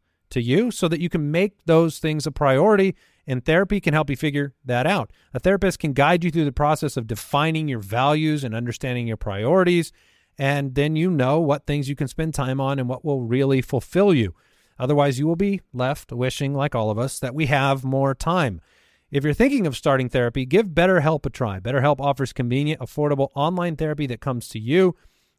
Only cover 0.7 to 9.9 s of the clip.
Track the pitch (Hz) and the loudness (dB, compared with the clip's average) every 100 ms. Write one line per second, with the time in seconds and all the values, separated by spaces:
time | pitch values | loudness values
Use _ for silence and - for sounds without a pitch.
0.7 | - 170 165 175 170 147 165 202 _ - | 0 -2 -2 -2 -2 -2 0 -2 _ 2
1.7 | 165 165 - 156 156 147 - 143 131 202 | 4 4 0 -4 -2 -4 0 2 4 4
2.7 | 202 190 - _ _ - 127 - 165 196 | 4 2 -2 _ _ -6 -4 2 2 2
3.7 | 202 170 151 147 131 156 143 143 - 127 | 0 0 0 0 -2 -2 -2 -4 -6 -4
4.7 | 123 147 196 110 _ _ 131 180 196 196 | 0 2 0 -2 _ _ -2 0 2 0
5.7 | - 156 135 147 175 170 165 143 131 147 | 0 -2 2 4 4 2 0 0 0 0
6.7 | 156 147 135 113 110 - 147 156 160 151 | 0 -2 -4 -6 -8 -4 0 0 0 -2
7.7 | 120 95 113 139 156 156 151 131 113 120 | -4 -4 0 2 2 0 -2 -4 -6 -6
8.7 | - 131 123 117 110 - 98 113 185 180 | -6 -6 -4 -4 -6 -6 -2 2 4 4
9.7 | 175 156 | 2 0